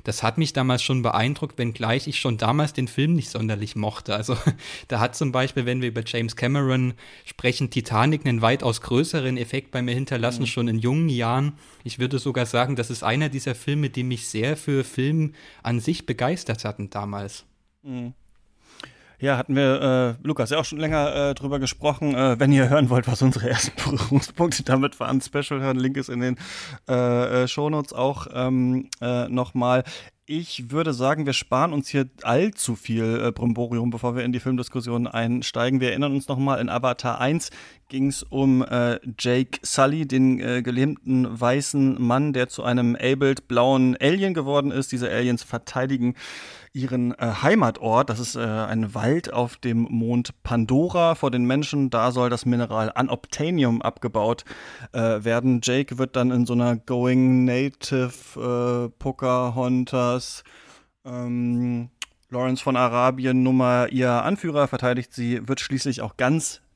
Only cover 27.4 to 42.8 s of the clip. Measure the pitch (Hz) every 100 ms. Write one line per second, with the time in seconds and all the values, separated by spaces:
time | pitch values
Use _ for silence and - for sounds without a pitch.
27.4 | 123 - 151 151 135 120 131 135 - 123
28.4 | 127 127 127 131 - - 120 123 120 123
29.4 | 127 127 123 127 - - - _ - 156
30.4 | 165 - 120 147 160 123 131 156 139 131
31.4 | - 127 170 147 - 139 131 - 113 123
32.4 | 208 - - 113 - 113 113 117 117 -
33.4 | 117 113 117 120 120 117 120 123 120 123
34.4 | 131 127 123 127 117 120 120 117 113 123
35.4 | 120 120 120 131 123 101 143 139 135 131
36.4 | 139 120 120 120 131 120 123 113 127 160
37.4 | - - - - _ 135 139 - - 135
38.4 | 135 131 - 123 120 113 127 110 123 123
39.4 | 127 - - - 135 156 143 131 131 127
40.4 | 120 123 123 123 143 143 131 131 120 113
41.4 | 123 139 139 143 135 123 120 131 151 127
42.4 | 123 - 123 123